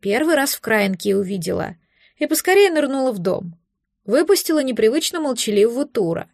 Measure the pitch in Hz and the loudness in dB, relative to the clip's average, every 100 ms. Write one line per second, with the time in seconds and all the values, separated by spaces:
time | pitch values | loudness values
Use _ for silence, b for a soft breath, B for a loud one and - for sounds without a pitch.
0 | 196 214 311 311 - - - 220 202 190 | -2 0 2 2 0 -4 -2 0 0 -2
1 | 208 196 185 196 165 180 - - _ _ | -2 -2 -2 -6 -4 -6 -6 -10 _ _
2 | _ _ 294 311 - 381 403 311 285 269 | _ _ -2 -2 2 4 4 4 0 0
3 | 262 208 175 - 180 - _ _ _ _ | -2 -2 -2 -4 -6 -16 _ _ _ _
4 | - 233 330 392 - 311 269 233 220 285 | 0 0 4 2 2 0 0 2 2 2
5 | 320 349 302 240 - 208 214 240 285 - | -2 -4 -4 -4 -2 2 2 2 -4 -2
6 | 180 165 - | -2 -2 -8